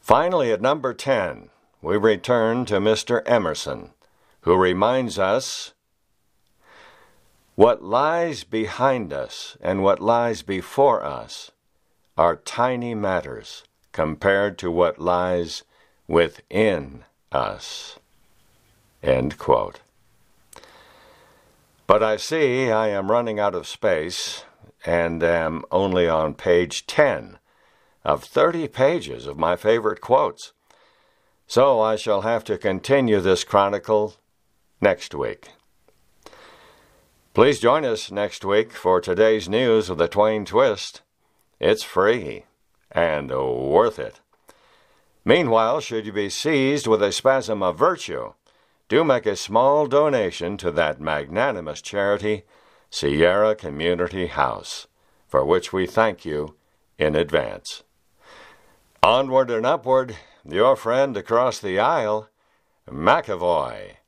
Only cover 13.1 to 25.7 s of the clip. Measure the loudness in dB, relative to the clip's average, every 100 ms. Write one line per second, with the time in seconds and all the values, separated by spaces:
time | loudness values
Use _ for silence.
13.1 | -2 -4 -14 -16 -20 _ _ _ -4 -4
14.1 | 0 2 2 0 -2 -4 2 2 2 -2
15.1 | 0 0 -2 -4 -10 -18 _ _ _ _
16.1 | 2 2 -2 _ 0 0 0 -6 -16 -20
17.1 | _ _ -4 -4 -6 -14 -16 -16 -20 _
18.1 | _ _ _ _ _ _ _ _ _ -2
19.1 | 0 0 -6 0 0 -2 -12 _ _ _
20.1 | _ _ _ _ -20 -20 -20 _ _ -20
21.1 | _ _ _ _ _ _ _ 2 4 4
22.1 | -2 -4 0 0 2 0 0 0 -2 0
23.1 | 0 0 -2 -2 -2 -10 -4 0 0 -2
24.1 | -8 -10 -10 -16 _ -20 _ -2 0 0
25.1 | 0 0 0 -2 -6 -4